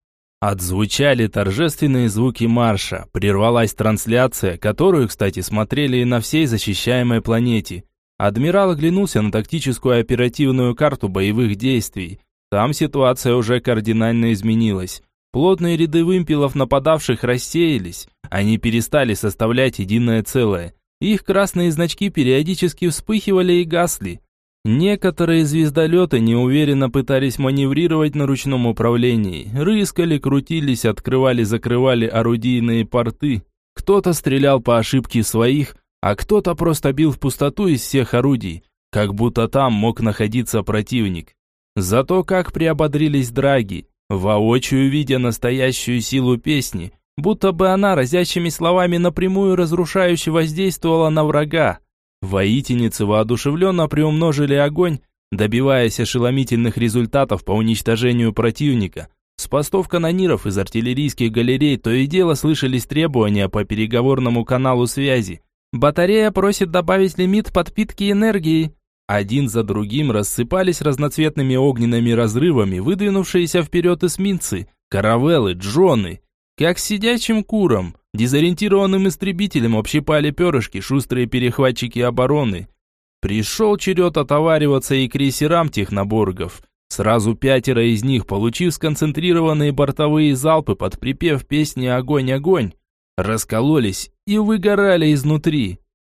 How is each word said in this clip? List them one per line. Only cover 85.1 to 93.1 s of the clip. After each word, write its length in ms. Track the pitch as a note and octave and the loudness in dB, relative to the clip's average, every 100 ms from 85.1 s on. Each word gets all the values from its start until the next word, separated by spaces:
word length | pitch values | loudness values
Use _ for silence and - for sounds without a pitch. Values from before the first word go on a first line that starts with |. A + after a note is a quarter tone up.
| B2+ C#3 C3 D3 E3+ D#3+ | 0 -2 0 0 2 0
техноборгов. 920 | - G2 G2+ G2+ A2 G2+ F2+ E2+ - - _ - | -2 -4 -2 0 0 0 -2 -10 -12 -20 _ -12
Сразу 440 | - G2+ A2+ G#2+ A2 | -4 0 2 2 0
пятеро 480 | C3+ C3 B2+ A#2+ A#2 | 2 2 2 0 2
из 180 | A2 | 0
них, 240 | B2 C3 G2 | 0 -2 -2
получив 460 | G2 A2+ - F3 | -2 -2 -2 -2
сконцентрированные 960 | D#3 D#3 D3 D#3 D3 F3 E3+ D#3+ D3+ D3 | -2 -4 -2 -2 -2 0 2 2 0 0
бортовые 640 | C#3 C#3 C#3 D3+ D3+ D3+ C3+ | 0 0 0 0 2 2 2
залпы 400 | D3+ D#3+ C#3 G2 | 2 2 2 -4
под 240 | F#2 - | -4 -6
припев 480 | B2 C#3 E3+ C#3 - | -8 -4 -2 -2 -2
песни 400 | D3 D3+ - B2+ | -2 -2 -2 -2
«Огонь, 440 | B2+ B2+ D3 C3 | -2 -2 -2 0
огонь», 420 | C3+ D3+ F#3 G2+ - _ _ _ | -2 0 0 0 -6 _ _ _